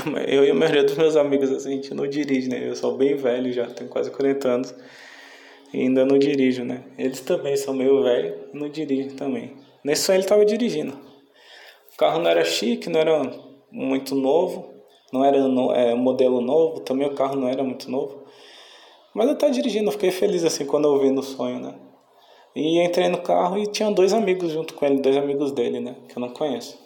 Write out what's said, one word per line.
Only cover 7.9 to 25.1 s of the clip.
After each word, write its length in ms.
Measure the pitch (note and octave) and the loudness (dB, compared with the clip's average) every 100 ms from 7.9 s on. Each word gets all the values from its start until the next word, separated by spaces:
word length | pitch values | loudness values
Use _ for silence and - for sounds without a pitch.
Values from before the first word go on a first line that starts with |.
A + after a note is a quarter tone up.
| C#3 | 4
velho 440 | B2 A#2+ E2+ - - | 4 2 0 -8 -12
e 20 | C#3+ | -10
não 120 | D3 | -10
dirigem 420 | D#3 D3 C3+ C3+ - | -8 -4 -4 -4 -8
também. 400 | C#3 A#2+ A#2+ - - _ | -6 -6 -8 -16 -20 _
Nesse 220 | C#3+ D3 | -2 0
sonho 140 | - F#3+ | 2 2
ele 80 | F#3+ | 4
tava 160 | G#3 | 4
dirigindo. 520 | G#3 A3 A#3 D3+ C#3+ C3+ - - _ _ - - - - _ | 4 2 0 -2 -6 -8 -16 -20 _ _ -20 -20 -20 -20 _
O 40 | - | -2
carro 240 | D3+ D#3 | 0 2
não 100 | E3+ | 2
era 140 | E3 | 2
chique, 440 | E3 - G#3+ A#3+ - | 2 0 -2 -2 -2
não 120 | D#3+ | 0
era 200 | D#3+ D#3 C3 - - - _ | 2 2 0 -6 -16 -20 _
muito 460 | A#2+ C3 C3+ C3+ | -8 -4 -4 -2
novo, 580 | C3+ C3 D#3 F3+ - - - - _ _ | -2 2 2 0 -4 -12 -20 -20 _ _
não 120 | B2+ | 0
era 160 | C#3 C#3 | 2 4
no-, 320 | C3 B2+ B2+ | 2 2 2
é, 200 | - A#2+ A#2+ | 2 2 2
modelo 440 | B2+ B2+ B2+ B2 | 2 4 2 2
novo, 380 | A#2+ D3+ D#3+ - | 2 2 2 0
também 280 | - C3 C#3+ | -4 -2 -2
o 60 | |
carro 200 | C#3 C3+ | -2 -2
não 140 | C#3 B2 | -2 -2
era 160 | C3+ | -2
muito 260 | C3 A#2+ - | -4 -6 -6
novo. 320 | C3 D3 - - - - - - - - - _ | -6 -6 -10 -20 -20 -20 -20 -20 -20 -20 -20 _
Mas 140 | G3+ B3 | -2 0
eu 80 | D4 | 2
tava 160 | D4 | 0
dirigindo, 360 | B3+ B3 G3+ G3+ | 0 0 0 -2
eu 40 | |
fiquei 180 | - F#3 | 0 0
feliz, 320 | - G3+ F3+ | 0 0 2
assim, 220 | E3 - | 0 -2
quando 240 | C#3 D3 D3+ | -2 2 4
eu 100 | C#3 | 4
vi 120 | C3+ | 4
no 120 | C3 | 2
sonho, 380 | B2+ - B2+ B2+ | -2 -6 -6 -6
né? 140 | C3 - - _ _ _ _ - _ C3 | -10 -14 -20 _ _ _ _ -20 _ -4
E 260 | D3+ E3+ | 0 2
entrei 260 | F3 F3 F3+ | 2 2 0
no 100 | F3 | 0
carro 400 | - F3 F3+ G3 | 0 0 0 -2
e 80 | G#3 | -4
tinha 240 | G#3 G#3+ | -2 0
dois 220 | F#3 F#3+ | 2 4
amigos 360 | A3 G3 F3+ E3+ | 4 0 0 -2
junto 220 | D#3 D#3+ | -4 -8
com 140 | - C#3+ | -2 0
ele, 140 | C#3 | 2
dois 160 | C3 | 2